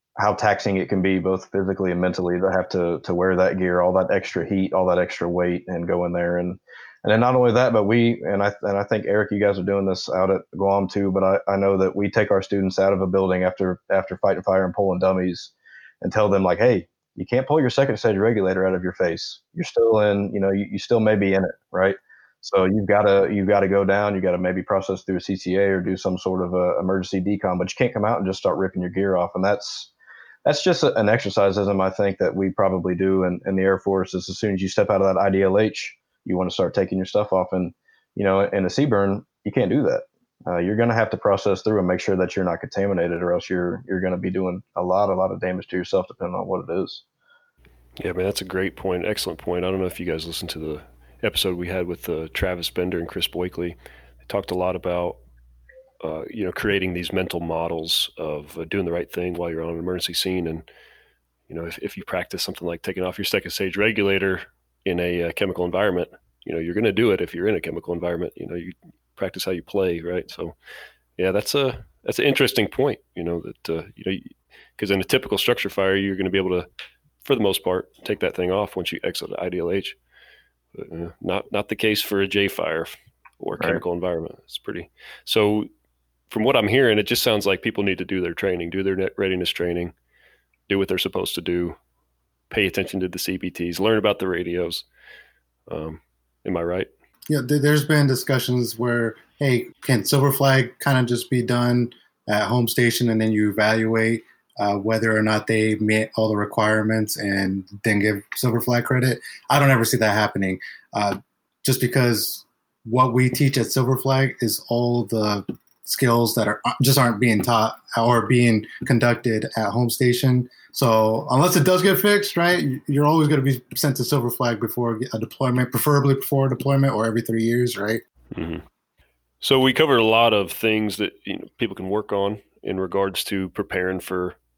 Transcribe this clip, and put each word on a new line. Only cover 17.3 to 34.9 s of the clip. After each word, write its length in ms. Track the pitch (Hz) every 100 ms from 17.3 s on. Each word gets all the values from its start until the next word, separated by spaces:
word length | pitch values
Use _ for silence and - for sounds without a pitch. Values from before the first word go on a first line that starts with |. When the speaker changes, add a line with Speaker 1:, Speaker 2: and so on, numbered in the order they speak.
| 123 131
Speaker 1:
pull 140 | 156
your 100 | 123
second 280 | - 135 107
stage 180 | 113 98
regulator 500 | 113 107 92 92 95
out 80 |
of 100 | 92
your 100 | 90
face. 480 | - 87 85 - - _
You're 120 | 85 -
still 340 | 117 113 110
in, 340 | 104 101 101
you 60 | 104
know, 100 | 98
you, 160 | 98 101
you 80 | 101
still 220 | - 120
may 160 | 107 104
be 160 | 98
in 100 | 95
it, 120 | 92 - _
right?" 260 | 92 98 98 _ - _ _
So 220 | - 98
you've 240 | 95 107 98
gotta, 420 | 101 104 98 95
you've 200 | 101 95
gotta 180 | 101 98
go 160 | 101
down, 320 | 98 101 104 98
you 60 |
gotta 160 | 92 87
maybe 260 | 92 92
process 400 | - 98 - 92
through 140 | - 92
a 20 |
C 160 | - 95
C 200 | 90 92
A 80 | 98
or 100 | 95
do 160 | 87 92
some 200 | 95 90
sort 240 | 95 92
of 120 | 90
a 260 | 90 90 -
emergency 400 | 92 95 92 98
decon, 380 | 95 101 95 90
but 120 | 90
you 60 | -
can't 160 | 123
come 120 | 107 104
out 120 | 104
and 80 | 95
just 140 | 95
start 180 | 95 80
ripping 240 | 95 92
your 100 | 87
gear 260 | 90 98 90
off. 140 | 87 92
And 80 |
that's, 480 | 98 101 - - - _ - - - - 143
that's 180 | 147
just 200 | 185 170
a, 140 | 143 -
an 120 | 104
exercisism, 720 | 117 101 110 98 98 101 98
I 80 | 95
think, 280 | 95 101 95
that 180 | - 95
we 120 | 95
probably 440 | 95 95 92 87 90
do 300 | 95 95 92
in, 160 | 90 98
in 120 | 95
the 60 |
Air 140 | 95 95
Force, 360 | 101 95 92
is 160 | 92 -
as 100 | 92
soon 140 | 107
as 80 | 92
you 80 | 95
step 200 | -
out 120 | 101